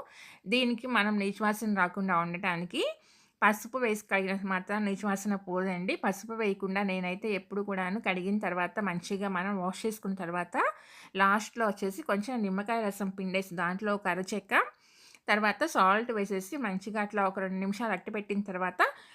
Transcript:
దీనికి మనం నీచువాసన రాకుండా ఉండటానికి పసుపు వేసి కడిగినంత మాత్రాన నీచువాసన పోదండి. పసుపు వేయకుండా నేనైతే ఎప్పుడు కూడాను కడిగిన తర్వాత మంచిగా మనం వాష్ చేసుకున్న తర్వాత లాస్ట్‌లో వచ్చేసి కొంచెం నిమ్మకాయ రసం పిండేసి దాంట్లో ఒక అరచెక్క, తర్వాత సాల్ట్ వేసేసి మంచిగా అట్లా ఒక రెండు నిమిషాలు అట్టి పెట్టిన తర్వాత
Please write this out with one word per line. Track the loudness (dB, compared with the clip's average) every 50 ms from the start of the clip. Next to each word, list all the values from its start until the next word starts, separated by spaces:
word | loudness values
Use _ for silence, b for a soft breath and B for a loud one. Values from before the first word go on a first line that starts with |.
| B B B B B B B B -4
దీనికి | 0 2 2 2 2 0 -2 -2
మనం | 0 2 2 2 2 2
నీచువాసన | 2 0 0 -2 0 0 0 0 0 -2 0 2
రాకుండా | 2 2 2 0 -2 0 2 2
ఉండటానికి | 2 2 0 -2 -2 -2 -2 -2 -2 -4 -4 -2 -2 -2 -2 -4 b b b b b b b b 4
పసుపు | 4 4 4 2 -2 -6 -4
వేసి | 0 0 0 0 -2 -2
కడిగినంత | 0 0 0 2 0 -2 -2 -2
మాత్రాన | -2 -2 -2 -2 -2 -2 0 0
నీచువాసన | 0 0 0 0 0 0 0 0 0 -2
పోదండి. | -2 -2 -2 -2 0 0 0 -2 -2 -2 -2 -2
పసుపు | 0 0 0 -2 -2 -4 -6 -4
వేయకుండా | 0 0 0 0 0 -2 -2 0 0 0
నేనైతే | 0 0 -2 -2 -2 -4 -2 -2 -2
ఎప్పుడు | -2 -2 -4 -4 -4 -4
కూడాను | -2 -2 -2 -2 -2 -2 -2 -2
కడిగిన | 0 0 0 0 0 0 0 0
తర్వాత | 0 0 0 0 -2 -2 -2 -2
మంచిగా | -2 -2 -2 -4 -4 -4 -4 -4 -2 -2
మనం | -2 -2 -2 -2 -2
వాష్ | -2 -2 -4 -4 -4
చేసుకున్న | -4 -6 -4 -4 -6 -6 -4
తర్వాత | -4 -4 -4 -4 -4 -4 -2 0 0 0 0 -2 B B B B B B B 0
లాస్ట్‌లో | 4 4 4 4 2 0 -4 -4 -2 0
వచ్చేసి | 0 0 0 -2 -4 -4 -4
కొంచెం | -2 0 0 0 0 -2 -2 -2
నిమ్మకాయ | -2 0 -2 -2 -2 -2 -2 0
రసం | 0 -2 -2 -4 -4 -4
పిండేసి | -4 -4 -4 -2 -2 -2 -2 -2 -2
దాంట్లో | -2 0 0 0 0 0 0 0
ఒక | 0 0
అరచెక్క, | 0 0 0 -2 -4 -4 -6 -2 2 4 4 4 2 B B B B B B B B B B B
తర్వాత | 2 2 4 4 2 2 2 0
సాల్ట్ | 2 4 6 6 8 6 4 2 0
వేసేసి | -2 -2 0 0 -2 -4 -4 -4 -4
మంచిగా | -4 -2 -2 -2 -4 -4 -4 -2 -2
అట్లా | -2 0 2 2 2
ఒక | 2 2 0
రెండు | -2 -2 -2 -2
నిమిషాలు | -2 -2 -2 -2 -2 -2 -2
అట్టి | -2 -4 -6
పెట్టిన | -6 -4 -4 -2 -2 -2
తర్వాత | -2 -2 -2 -2 -2 0 2 4 2 2 B B B B